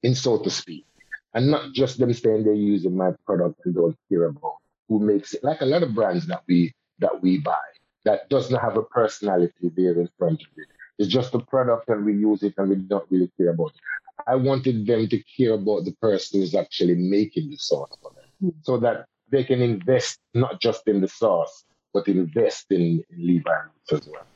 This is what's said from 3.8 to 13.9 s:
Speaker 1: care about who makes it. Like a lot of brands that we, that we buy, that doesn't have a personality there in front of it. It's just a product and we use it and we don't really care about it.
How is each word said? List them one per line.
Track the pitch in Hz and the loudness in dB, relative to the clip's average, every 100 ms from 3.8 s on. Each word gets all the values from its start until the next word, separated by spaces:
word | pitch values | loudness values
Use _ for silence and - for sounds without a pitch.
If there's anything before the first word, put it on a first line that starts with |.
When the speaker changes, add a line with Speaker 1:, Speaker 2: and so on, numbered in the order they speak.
| 82 80 _ | 0 0 _
Speaker 1:
care | 92 82 | 0 0
about | 71 - - _ _ _ | -2 -10 -10 _ _ _
who | 110 | 0
makes | 104 101 - | 2 0 -2
it. | - | -6
Like | 135 156 | -4 -2
a | 135 | 0
lot | 160 | 2
of | 156 110 | 0 0
brands | 104 90 80 | 0 0 -4
that | 90 - | -8 2
we, | 87 85 - _ _ | 2 2 -2 _ _
that | 87 - | -2 0
we | 92 92 | 0 0
buy, | 73 80 69 _ _ _ - | 0 -4 -6 _ _ _ 0
that | 101 - | 0 0
doesn't | 135 123 - | -2 0 -2
have | 113 113 | 0 -2
a | |
personality | 110 123 110 - 104 90 87 _ 90 85 | -2 0 0 0 0 2 0 _ -4 0
there | 92 85 | 0 2
in | 87 _ | -2 _
front | 87 80 | -2 -2
of | - - | -8 -20
it. | - _ - - | -20 _ -20 -4
It's | 101 | 0
just | 127 127 | 0 0
a | 120 | -4
product | - 135 123 117 - | -2 0 2 0 0
and | 110 104 | -2 0
we | |
use | 101 107 104 | 2 2 2
it | 101 95 | -2 -2
and | 98 | 0
we | 98 | 0
don't | 92 101 - | 0 -4 0
really | 92 90 - | 0 0 0
care | 90 | 0
about | 82 78 | 0 -4
it. | _ - | _ -12